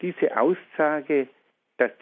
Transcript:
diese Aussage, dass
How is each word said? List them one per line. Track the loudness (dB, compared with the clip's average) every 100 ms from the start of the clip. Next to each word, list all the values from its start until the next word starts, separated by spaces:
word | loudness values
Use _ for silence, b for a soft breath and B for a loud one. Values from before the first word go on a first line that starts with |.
diese | -8 -2 -2 2
Aussage, | 0 0 -6 -2 0 0 -2 -2 -2 _ _ _ _ _
dass | -2 -2